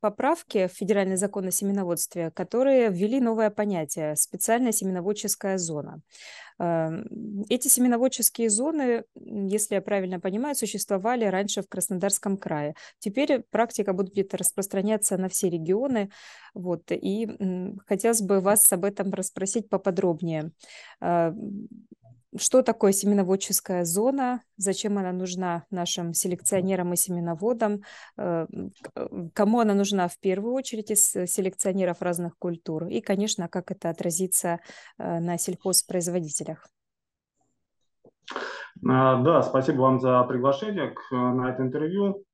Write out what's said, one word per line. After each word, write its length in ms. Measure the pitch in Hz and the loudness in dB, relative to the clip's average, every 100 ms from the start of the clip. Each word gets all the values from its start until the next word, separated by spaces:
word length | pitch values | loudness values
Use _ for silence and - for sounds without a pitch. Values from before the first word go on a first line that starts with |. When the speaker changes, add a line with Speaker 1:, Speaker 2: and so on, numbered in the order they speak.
Speaker 1:
поправки 640 | 214 202 269 330 - 214 185 | -2 0 0 0 0 0 0
в 40 | |
Федеральный 460 | - 190 202 190 190 | 0 0 2 2 0
закон 300 | 196 202 185 | 0 -2 -4
о 40 | |
семеноводстве, 800 | 180 202 202 185 170 - 175 165 | -2 0 0 0 -2 -2 -4 -6
которые 580 | - 180 226 269 262 233 | -4 -4 2 4 6 4
ввели 300 | 180 208 269 | 2 0 2
новое 300 | 233 226 214 | 2 2 0
понятие 680 | 208 208 185 151 - 156 151 | 0 -2 0 -2 -4 -4 0
«специальная 560 | - 190 - 233 247 | -2 -2 0 2 2
семеноводческая 880 | 214 190 185 180 208 - - 202 190 | 0 -2 -4 -2 -2 -2 -4 -2 -2
зона». 440 | 165 151 160 160 - - - - - _ | -2 -6 -8 -12 -18 -20 -20 -18 -20 _
Эм, 840 | 175 165 160 160 - - - 196 208 | 0 2 0 -2 -8 -10 -8 -8 -2
эти 180 | 247 269 | -2 2
семеноводческие 800 | - 247 240 254 - 233 - 233 | 4 4 4 2 2 -2 0 0
зоны, 560 | 208 269 330 262 233 226 - | 2 0 0 0 0 -2 -18
м, 320 | - 214 196 | -12 -6 -2
если 280 | 208 208 202 | -2 0 -2
я 60 | |
правильно 380 | 196 202 185 185 | 0 -2 -2 -4
понимаю, 360 | 190 196 277 277 | -2 -2 -2 -2
существовали 680 | 214 202 - 196 202 247 220 | -4 -4 -2 0 0 2 2
раньше 360 | 185 202 - | 2 0 -4
в 60 | 185 | -6
Краснодарском 680 | - 175 185 196 196 - 196 | -6 -4 0 0 0 0 -2
крае. 380 | - 156 147 156 - _ | -2 -2 -4 -6 -18 _
Теперь 440 | - 202 294 277 - | -4 0 2 2 0
практика 420 | 214 226 - 202 | 0 0 0 -2
будет 400 | 185 190 - 196 185 | 0 -2 -2 -2 0
распространяться 840 | 180 - 196 202 196 220 - 185 | -2 -2 -4 -2 0 0 0 0
на 120 | 185 | -2
все 200 | - 190 | 0 0
регионы. 640 | 170 160 190 269 240 202 - - - - | 0 0 0 2 0 -2 -8 -20 -20 -18
Вот, 380 | - 180 170 - | -10 -4 -6 -4
и, 340 | 170 - 196 226 | -4 -2 -2 -2
м, 540 | - 190 180 180 196 _ | -4 -4 -2 -6 -10 _
хотелось 340 | 196 226 226 | 0 2 2
бы 200 | 190 196 | 4 2
вас 300 | 185 208 - | 4 6 6
об 120 | 185 196 | 4 0
этом 260 | 202 196 | -2 -4
расспросить 560 | 185 185 - 190 233 208 | -2 -6 -4 -2 -2 0
поподробнее. 840 | 190 196 180 185 165 170 160 156 - - - - - | -2 0 2 2 2 -2 -2 -6 -12 -20 -20 -20 -8
Э, 320 | 175 175 165 - 208 202 - - - - - - _ - | 0 2 2 0 -8 -10 -12 -18 -20 -20 -20 -20 _ -4
что 240 | - 262 | 4 4
такое 280 | 254 220 202 | 4 4 4
семеноводческая 920 | 196 196 202 185 196 - 196 - 180 170 | 4 4 4 4 0 0 -4 -2 -2 0
зона? 580 | 170 233 269 254 247 _ _ | 2 2 2 0 -2 _ _
Зачем 420 | 196 190 220 202 | -2 -2 0 -2
она 120 | 185 | -2
нужна 520 | 180 185 180 185 170 - | -2 -4 -4 -2 -4 -4
нашим 420 | 185 175 - 170 | -4 -4 -2 -2
селекционерам 800 | 165 190 180 - 196 185 190 175 | -2 -2 -2 0 0 2 0 0
и 20 | 175 | 0
семеноводам? 840 | - 175 170 165 202 240 220 208 202 - - - | -2 -2 -2 -2 -2 0 0 -2 -6 -20 -20 -8
Э, 280 | 190 170 160 - 185 - | -2 -2 -4 -8 -12 -12
к-, 80 | - - | -16 -10
э, 120 | - 196 170 | -8 -8 -10
кому 280 | - 208 233 | 0 2 4
она 120 | 220 | 4
нужна 340 | 202 196 196 175 | 4 2 0 -2
в 120 | - | -2
первую 340 | 190 185 214 | -2 -2 -2
очередь 380 | 254 262 220 214 | -4 -2 -6 0
из 180 | 208 - | 2 2
селекционеров 920 | 202 180 - 185 185 202 190 180 170 | 2 -2 0 -2 0 -2 2 0 0
разных 340 | 180 175 175 - | -2 -2 -4 -6
культур? 480 | 180 170 - 156 170 | -6 -6 -4 -6 -2
И, 140 | 226 | -4
конечно, 460 | 220 196 214 - 170 | 0 0 0 -2 -4
как 220 | 190 175 | -6 -6
это 180 | 190 175 | -6 -4
отразится, 720 | 160 180 165 185 - 180 170 - - - _ | -2 -2 -2 0 0 0 -4 -6 -20 -20 _
э, 200 | - 170 | -6 -4
на 200 | 170 170 | -2 -2
сельхозпроизводителях? 1300 | - 180 190 180 - 180 175 175 156 147 160 160 - _ _ _ _ _ _ _ _ _ _ _ _ _ - _ - - - - - - - | -4 -4 0 0 0 -4 -2 -4 -4 -8 -8 -12 -14 _ _ _ _ _ _ _ _ _ _ _ _ _ -20 _ -12 -8 -8 -10 -14 -6 2
Speaker 2:
А, 340 | 131 131 131 | 4 6 6
да, 180 | 135 160 | 6 6
спасибо 380 | - 131 135 139 | 4 2 2 4
вам 180 | 131 127 | 4 4
за 240 | 127 127 | 4 4
приглашение 680 | 123 127 131 139 214 202 131 | 4 2 2 2 0 -4 -4
к, 200 | - - | -6 -6
на 380 | 127 123 127 127 | 0 2 2 -2
это 120 | 131 | -2
интервью. 600 | 131 147 156 190 202 196 - | -2 0 -2 0 0 -2 -10